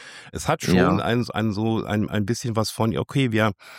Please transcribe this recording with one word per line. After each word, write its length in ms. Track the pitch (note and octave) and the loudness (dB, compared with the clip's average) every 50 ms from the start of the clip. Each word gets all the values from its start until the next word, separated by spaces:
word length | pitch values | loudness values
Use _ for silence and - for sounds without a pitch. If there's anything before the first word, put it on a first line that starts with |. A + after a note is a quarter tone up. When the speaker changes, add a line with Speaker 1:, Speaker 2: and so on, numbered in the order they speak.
| - - - - - - - | -18 -20 -20 -20 -20 -12 -10
Speaker 1:
es 160 | - - - | -6 -2 -2
hat 140 | D#3 - - | -2 -2 2
schon 100 | - F3+ | 2 4
Speaker 2:
Ja. 220 | F3+ - F2+ - | 4 4 4 2
Speaker 1:
ein, 340 | - - F#2+ A#2 B2 A2+ - | 2 2 0 0 0 0 -2
ein, 220 | - G#2 A2 A2+ G2 | -2 -2 -2 0 0
so 320 | G2+ A2 A2+ A2 G#2+ - | 0 0 0 0 0 0
ein, 240 | - G2+ G#2+ G2+ - | 0 0 0 0 0
ein 160 | - G#2+ G2+ | 0 -2 0
bisschen 300 | F#2+ A#2+ - - A#2+ G#2+ | 0 -2 -2 -2 -2 -2
was 140 | A2 G#2+ - | 0 -2 -2
von, 260 | - - A2+ A2+ B2 C2+ | -2 0 0 0 0 -2
okay, 320 | - - - C#3+ C3+ A#2+ | -4 -2 0 0 0 2
wir, 220 | A2 G#2+ A2 A2 G2 - - - - | 2 4 2 2 2 -2 -10 -20 -20